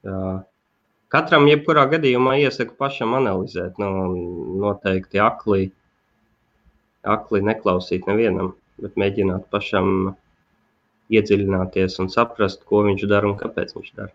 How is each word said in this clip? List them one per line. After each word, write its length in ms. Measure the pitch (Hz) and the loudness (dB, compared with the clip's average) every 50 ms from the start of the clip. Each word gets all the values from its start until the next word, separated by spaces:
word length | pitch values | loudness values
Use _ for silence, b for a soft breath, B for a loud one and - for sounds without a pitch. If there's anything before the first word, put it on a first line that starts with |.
Ā, 380 | _ 101 98 95 95 95 92 95 92 _ _ _ _ _ _ _ _ _ _ _ _ _ - | _ -10 -8 -6 -6 -6 -6 -8 -10 _ _ _ _ _ _ _ _ _ _ _ _ _ -2
katram 380 | 143 160 - 170 156 143 147 | -2 0 4 4 6 8 8
jebkurā 340 | 151 151 147 165 160 151 139 | 6 4 2 2 4 4 4
gadījumā 520 | 131 151 160 156 135 123 123 127 131 135 139 | 4 2 0 2 2 2 4 2 2 2 2
iesaku 400 | 147 135 - - 123 113 - _ | 2 0 0 -2 -6 -8 -6 _
pašam 340 | 139 139 139 - 127 110 117 | -6 -6 -4 -4 -4 -2 0
analizēt, 640 | 135 123 110 95 95 92 87 - 90 87 87 92 | 0 0 0 -2 -2 -4 -6 -6 -8 -8 -8 -6
nu, 140 | - 104 101 95 95 95 92 92 90 90 87 90 85 73 - 90 | -6 -4 -4 -2 -2 -2 -4 -4 -4 -6 -8 -8 -8 -8 -8 -6
noteikti 640 | 95 101 104 101 98 _ 98 92 95 92 _ - 98 | -2 -2 -2 -2 -2 _ -2 -2 -2 -4 _ 0 2
akli, 460 | 104 117 120 - - 110 104 98 95 95 - _ _ _ _ _ _ _ _ _ _ _ _ _ _ _ _ _ _ _ _ _ _ _ _ _ _ | 2 2 0 -2 -2 0 2 2 2 -2 -6 _ _ _ _ _ _ _ _ _ _ _ _ _ _ _ _ _ _ _ _ _ _ _ _ _ _
akli 380 | 101 104 110 - - - 98 98 | -2 -2 -2 -2 -2 -2 0 0
neklausīt 680 | 104 113 110 - 104 92 90 92 - - 90 - - | 0 -2 0 0 0 0 0 0 -2 -4 -4 -2 0
nevienam, 460 | 98 107 117 110 92 95 95 92 - _ _ _ _ | 0 2 2 2 0 0 -4 -4 -6 _ _ _ _
bet 220 | - - 98 - | -14 -12 -8 -4
mēģināt 540 | - 101 98 98 101 101 95 90 95 - _ | 0 0 0 0 0 0 0 0 -2 -6 _
pašam 640 | - 101 - - - 98 92 95 95 95 95 95 95 _ _ _ _ _ _ _ _ _ _ _ _ _ _ _ _ _ _ _ | -6 -6 -4 0 0 0 2 2 2 0 0 -2 -4 _ _ _ _ _ _ _ _ _ _ _ _ _ _ _ _ _ _ _
iedziļināties 880 | 110 110 107 - 104 98 101 95 98 92 92 92 - 98 95 92 92 - | 2 2 4 4 2 2 2 2 0 0 -2 -2 0 0 0 0 0 -4
un 100 | 92 92 | -6 -4
saprast, 540 | - - 117 113 - - 107 95 95 - _ | 0 0 0 0 0 -2 -2 -2 -2 -6 _
ko 220 | - - 104 104 | 0 2 4 4
viņš 200 | 104 98 95 113 | 4 2 0 0
dara 220 | 104 104 101 101 | 0 2 2 2
un 100 | 104 98 | 0 -2
kāpēc 380 | 98 - - - - - - - | -2 -6 -8 -6 -6 -6 -6 -8
viņš 180 | - - - _ | -16 -16 -16 _
dara. 200 | - 101 95 _ | -16 -16 -16 _